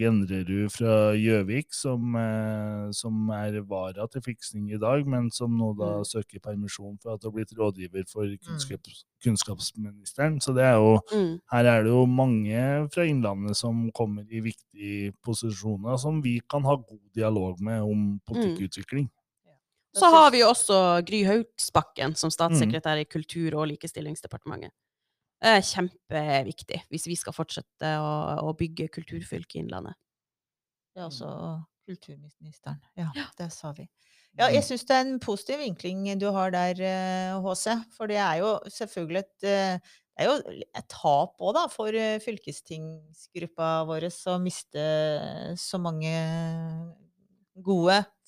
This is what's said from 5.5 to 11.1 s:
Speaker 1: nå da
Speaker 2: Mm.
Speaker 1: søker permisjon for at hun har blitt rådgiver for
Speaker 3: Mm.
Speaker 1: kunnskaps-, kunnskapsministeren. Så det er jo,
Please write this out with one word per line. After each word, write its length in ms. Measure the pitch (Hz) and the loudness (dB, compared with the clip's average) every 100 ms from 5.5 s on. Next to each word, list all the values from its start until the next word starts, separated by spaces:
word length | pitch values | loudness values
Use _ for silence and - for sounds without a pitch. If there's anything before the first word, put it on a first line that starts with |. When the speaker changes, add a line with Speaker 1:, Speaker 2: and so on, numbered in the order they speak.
| 113 | 0
Speaker 1:
nå 140 | 110 104 | 0 0
da 280 | 104 104 | -2 -2
Speaker 2:
Mm. 20 | 104 | -4
Speaker 1:
søker 340 | 110 - 98 | -6 -8 -10
permisjon 640 | 107 104 101 - 101 101 | -10 -8 -8 -10 -14 -12
for 120 | 117 107 | -10 -8
at 80 | |
hun 80 | 110 | -6
har 60 | 107 | -6
blitt 180 | 107 110 | -6 -2
rådgiver 500 | 104 95 90 95 92 | -2 -2 -6 -8 -6
for 180 | 107 101 | -6 -6
Speaker 3:
Mm. 120 | 101 | -6
Speaker 1:
kunnskaps-, 680 | 170 160 135 98 - - - _ 123 | -10 -8 -8 -10 -14 -20 -20 _ -2
kunnskapsministeren. 1120 | 104 - 92 - 110 104 104 98 - 156 147 | 0 -2 -8 -8 -8 -10 -12 -10 0 0 0
Så 140 | - | 2
det 80 | 127 131 | 6 8
er 100 | 113 | 10
jo, 240 | 110 110 - | 10 8 6